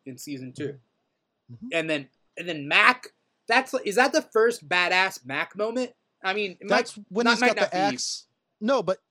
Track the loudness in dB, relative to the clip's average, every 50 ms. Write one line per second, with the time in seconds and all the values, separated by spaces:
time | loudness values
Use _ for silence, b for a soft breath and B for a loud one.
0 | _ -18 -16 -14 -12 -12 -12 -12 -12 -12 -10 -10 -10 -10 -10 -12 _ _ _ _
1 | _ _ _ _ _ _ _ _ _ -20 -18 -16 -10 -6 -4 -4 -2 -2 -4 -4
2 | -6 -10 _ _ _ _ _ -14 -10 -10 -8 -8 -4 0 2 4 6 4 4 2
3 | -2 -18 _ _ _ _ _ _ _ 0 2 2 2 0 -2 -4 -4 0 2 2
4 | 4 4 2 0 -2 0 2 2 4 2 2 -2 -4 -2 0 0 2 2 2 2
5 | 2 0 -2 -8 -10 -6 -4 -4 -4 -6 -4 -4 -4 -2 -2 -2 -4 -4 -8 _
6 | _ _ _ _ -6 -4 -4 -2 -4 -6 -8 -8 -4 0 0 0 0 -2 -6 -16
7 | -16 -6 -2 0 2 2 4 4 4 2 4 2 0 0 2 0 0 0 0 -2
8 | -6 -8 -8 -10 -12 _ _ _ _ _ _ _ 0 0 0 2 2 0 -4 -4
9 | _ _